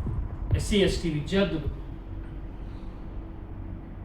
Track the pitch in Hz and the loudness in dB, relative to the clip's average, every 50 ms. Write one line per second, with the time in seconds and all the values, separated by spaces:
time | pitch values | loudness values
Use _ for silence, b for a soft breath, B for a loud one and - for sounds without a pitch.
0 | - - - - - - - - - - - - - - 214 202 185 - - - | -2 0 0 0 -2 -2 -4 -4 0 2 2 4 4 6 6 8 8 8 6 4
1 | - 165 151 147 147 - 190 196 202 170 170 151 143 - - - - - - - | 2 2 2 0 0 4 4 6 6 6 4 0 0 -2 -2 -2 -6 -8 -8 -8
2 | - - - - - - - - - - - - - - - - - - - - | -8 -8 -8 -6 -6 -6 -8 -8 -8 -8 -8 -8 -8 -8 -8 -8 -8 -8 -8 -8
3 | - - - - - - - - - - - - - - - - - - - - | -8 -8 -8 -8 -8 -8 -10 -10 -10 -8 -8 -8 -8 -8 -8 -8 -10 -10 -10 -10